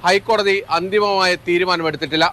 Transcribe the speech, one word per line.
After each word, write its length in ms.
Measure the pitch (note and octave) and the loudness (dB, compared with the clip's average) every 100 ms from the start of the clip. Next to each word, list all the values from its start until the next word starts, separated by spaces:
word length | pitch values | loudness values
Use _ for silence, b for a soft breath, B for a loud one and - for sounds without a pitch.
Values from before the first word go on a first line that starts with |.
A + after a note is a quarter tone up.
| F3 | 2
ഹൈക്കോടതി 500 | G3+ G3+ A3 G3+ G3 - D#3+ | 0 2 0 2 -2 -2 -4
അന്തിമമായ 540 | F#3 G#3 G#3 G3 F#3 F3 F3 | 0 0 0 2 0 0 0
തീരുമാനമെടുത്തിട്ടില്ല. 760 | F3 F#3 F3 D#3+ D3+ D3+ D#3+ E3 | 0 0 0 -2 -4 -6 0 0